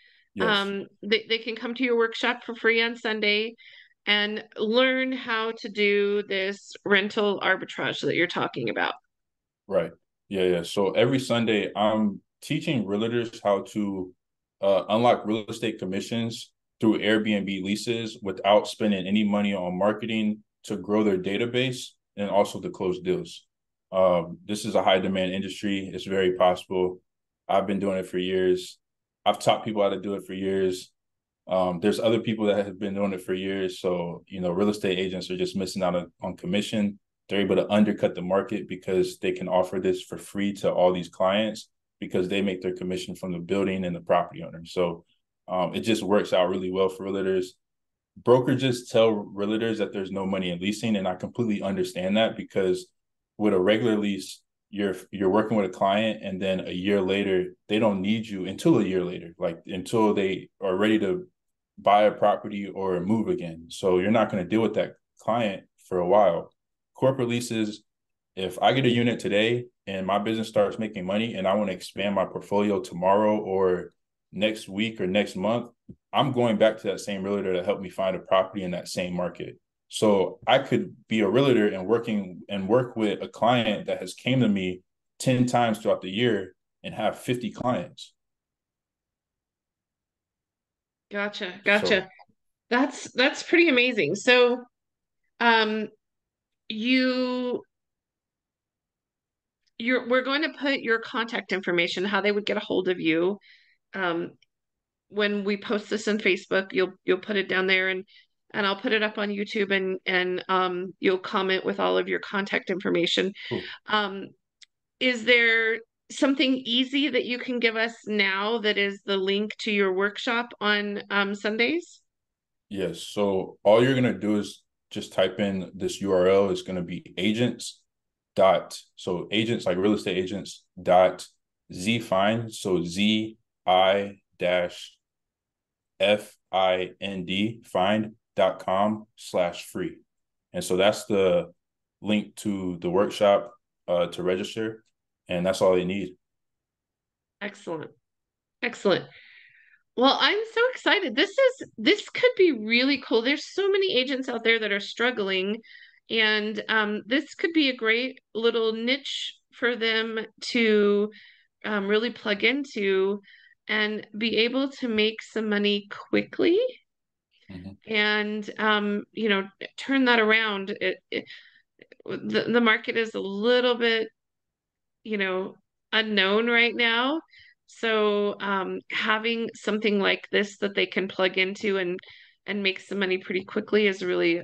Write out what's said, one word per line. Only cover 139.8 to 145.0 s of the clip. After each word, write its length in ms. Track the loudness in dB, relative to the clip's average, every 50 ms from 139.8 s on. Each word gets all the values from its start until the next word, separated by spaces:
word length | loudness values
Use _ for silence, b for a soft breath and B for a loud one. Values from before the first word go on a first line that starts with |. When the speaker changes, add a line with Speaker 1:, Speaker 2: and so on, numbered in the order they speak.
| -6 -6 -8 -12 _ _ _ _ _ _ _ _ _ _ -8
Speaker 1:
And 100 | -8 -4
so 140 | 0 2
that's 300 | 4 4 4 4 2 -2
the 460 | -2 2 2 4 4 4 2 0 -2 -8 _ _ _ _ _ _ _ _ _
link 360 | -4 -2 0 0 -2 -4 -10
to 420 | -8 -6 -4 -4 -4 -4 -6 -6 -4
the 100 | -4 0
workshop, 640 | 2 2 2 2 2 2 4 6 6 4 2 -2 -10 _ _ _ _ _ _ -2
uh, 180 | 0 0 0
to 160 | 0 -4 -4 -2
register, 640 | 0 0 0 -2 -6 -6 -6 -6 -6 -6 -10 _ _ _ _